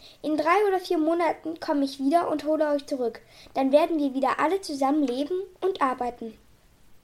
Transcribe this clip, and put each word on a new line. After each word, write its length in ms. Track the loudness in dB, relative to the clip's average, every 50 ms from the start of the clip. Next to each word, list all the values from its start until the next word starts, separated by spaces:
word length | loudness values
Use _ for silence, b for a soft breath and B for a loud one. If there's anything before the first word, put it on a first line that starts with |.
| B B B B
In 140 | -4 -2 -2
drei 300 | 0 2 2 4 4 4
oder 140 | 2 2 0
vier 180 | 0 0 0 0
Monaten 600 | 2 2 2 2 2 0 -2 -2 -6 -10 -10 -6
komme 240 | -4 -2 0 0 0
ich 160 | -2 -2 -2
wieder 280 | 0 2 2 2 2 0
und 140 | -2 -2
hole 260 | 0 0 0 2 2 0
euch 180 | 0 -2 -2 -4
zurück. 320 | -4 -4 -4 -4 -6 -8 B B B B B B -2
Dann 160 | 0 2 4
werden 280 | 4 4 4 4 0 0
wir 140 | 0 0 0
wieder 260 | 0 0 0 0 0
alle 200 | 0 0 0 -2
zusammen 460 | -4 -6 -4 -2 0 2 2 2 2
leben 340 | 0 0 -2 -4 -2 -4 -4 -6 -8 -8 -4
und 200 | -4 -2 -2 0
arbeiten.“ 560 | 0 -2 -2 -2 -4 -6 -8 -8 -12 -14 -14 -16 -20 _ -20 _ _ _ _ _ -20 -20 -20 -20